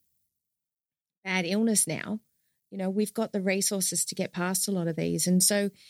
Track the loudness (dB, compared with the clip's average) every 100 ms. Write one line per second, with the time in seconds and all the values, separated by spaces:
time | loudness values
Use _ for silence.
0 | _ _ _ _ _ _ _ _ _ _
1 | _ _ -4 -2 0 2 2 2 2 -2
2 | -6 -8 -10 _ _ _ _ -6 -2 0
3 | -2 -2 -4 -2 0 0 0 0 -2 -2
4 | -4 -4 -6 -2 -2 -2 0 0 0 0
5 | 0 0 2 4 4 2 0 -4 -18